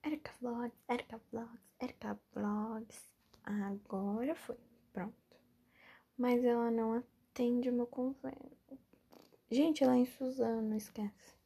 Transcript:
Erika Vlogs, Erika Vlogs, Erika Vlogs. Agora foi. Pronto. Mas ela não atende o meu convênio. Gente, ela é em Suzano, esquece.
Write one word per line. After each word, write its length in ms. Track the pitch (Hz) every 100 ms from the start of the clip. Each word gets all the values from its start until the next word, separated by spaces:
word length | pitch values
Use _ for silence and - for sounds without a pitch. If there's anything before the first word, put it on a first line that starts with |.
Erika 260 | 294 302 - -
Vlogs, 320 | 247 233 240 - -
Erika 320 | 294 - 226 _
Vlogs, 300 | 226 233 240 _ _
Erika 360 | 254 - 214 208 _
Vlogs. 760 | 208 208 208 220 226 220 - - _ _ -
Agora 920 | - 208 196 202 - 190 202 214 262 330
foi. 200 | - - - _ _
Pronto. 220 | - 190 - _ - _ _ _ _ - - _ -
Mas 280 | 247 240
ela 260 | 247 240 233
não 220 | 226 226
atende 760 | 233 247 _ _ - 240 240 254
o 40 |
meu 140 | 240 240
convênio. 720 | - 254 269 262 - - - _ 269 _ _ _ - - _ _
Gente, 320 | 233 320 302
ela 100 | 262
é 40 | 247
em 80 | 247
Suzano, 680 | - 254 262 226 226 220 214
esquece. 580 | 214 - 208 - - _